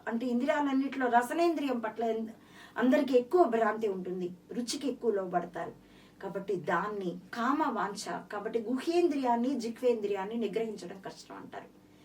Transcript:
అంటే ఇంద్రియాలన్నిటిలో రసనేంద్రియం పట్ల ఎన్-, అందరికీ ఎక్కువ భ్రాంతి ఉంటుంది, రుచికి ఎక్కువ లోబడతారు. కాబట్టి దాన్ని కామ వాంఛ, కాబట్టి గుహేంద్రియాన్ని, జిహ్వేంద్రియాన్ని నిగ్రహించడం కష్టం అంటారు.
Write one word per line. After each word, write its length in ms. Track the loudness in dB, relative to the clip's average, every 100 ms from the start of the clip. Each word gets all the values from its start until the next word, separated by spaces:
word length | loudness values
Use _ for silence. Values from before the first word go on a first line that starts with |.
| -4
అంటే 180 | -2 0
ఇంద్రియాలన్నిటిలో 840 | 0 2 2 2 2 0 0 4
రసనేంద్రియం 720 | 4 4 2 2 2 0 -2
పట్ల 240 | -4 -2
ఎన్-, 240 | -2 -2 -4 -12 -20 -20 -12 0
అందరికీ 360 | 4 4 6
ఎక్కువ 300 | 4 6 4
భ్రాంతి 440 | 6 4 2 2 -2
ఉంటుంది, 440 | -2 -4 -6 -6 -8 -12
రుచికి 380 | -8 -6 -4 -4
ఎక్కువ 220 | -2 0
లోబడతారు. 600 | 0 0 -2 -2 -8 -10 -12 -20 -20 -20 -12
కాబట్టి 320 | -8 -6 -4 -4
దాన్ని 600 | 0 0 0 -4 -6 -6 -8
కామ 300 | -2 0 2 0
వాంఛ, 500 | 0 -4 -4 -8 -8 -8
కాబట్టి 280 | -8 -4 -4
గుహేంద్రియాన్ని, 1000 | -2 -4 0 4 4 4 2 2 2 0
జిహ్వేంద్రియాన్ని 760 | -4 0 2 2 0 -2 -2 -2
నిగ్రహించడం 640 | -2 -2 -4 -6 -10 -12
కష్టం 340 | -14 -14 -16 -16
అంటారు. 420 | -14 -14 -16 -20 -20 -20